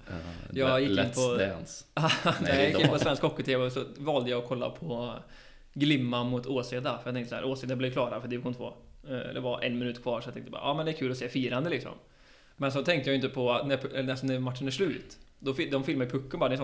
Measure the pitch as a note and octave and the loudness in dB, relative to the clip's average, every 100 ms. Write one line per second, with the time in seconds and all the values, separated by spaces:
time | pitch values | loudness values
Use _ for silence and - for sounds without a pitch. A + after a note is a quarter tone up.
0 | - F2 E2 E2+ - - C3 C3 C#3 G2 | -10 -10 -8 -10 -6 0 4 6 6 4
1 | G2+ B2+ B2+ A#2+ G2 F2 E2 - - - | 4 4 4 4 2 0 -8 -14 -8 2
2 | D#3 - F3 - - C3+ D3 D#3 D3 D3 | 2 4 2 2 4 4 6 6 6 4
3 | D#3 C3+ D#3 - B2 B2+ B2+ B2+ B2 - | 2 2 0 0 0 2 2 -2 -6 -6
4 | C#3+ D3 B2 A#2+ A#2+ B2 A#2+ A#2+ E3 A#2+ | 0 0 2 -2 -2 -4 -4 -6 -6 -4
5 | A#2+ A2+ - - - - - - D3 C#3+ | -6 -8 -14 -20 -20 -20 -10 0 4 4
6 | B2 A#2+ A#2+ B2 B2 C3+ A#2+ B2 C#3 A#2 | 2 0 0 -2 -2 -2 -2 -4 -4 -4
7 | B2+ B2+ A#2 A2 C3+ C3+ B2+ B2+ C3 C3 | -4 -4 -4 -4 -4 -4 -4 -2 -2 0
8 | A#2+ A2 A#2+ A#2+ B2+ B2 A2+ - - - | -2 -2 -6 -6 -4 -6 -8 -12 -20 -18
9 | C#3 B2+ - - B2+ A#2+ B2+ A#2+ B2 A#2+ | -8 -6 -6 -4 -4 -2 -2 -2 -2 -4
10 | - A#2 B2 A#2+ A#2 - C#3+ D3+ D#3+ D#3 | -4 -4 -4 -10 -10 -6 -2 0 0 -2
11 | C3 B2+ A#2+ C3+ B2 B2 E3 D3 - - | -2 -2 -4 -2 0 0 0 -2 -4 -14
12 | - - - - - - C#3 C#3 C#3 E3+ | -20 -20 -20 -20 -18 -4 -2 0 2 2
13 | C3 C3+ C3 C3 B2 A#2+ C#3 C3+ C3+ - | 2 2 2 2 2 2 2 0 0 -2
14 | C3 C3 C3+ C3 B2+ B2 C3+ B2+ F#3+ A#2+ | -2 0 0 0 -2 -2 -4 0 0 0
15 | - - - - - C3+ D#3+ C#3 C3+ C#3+ | -6 -18 -20 -8 -4 -2 0 0 0 0
16 | - C3+ C3 - D3+ C#3 | 0 -2 -4 0 0 2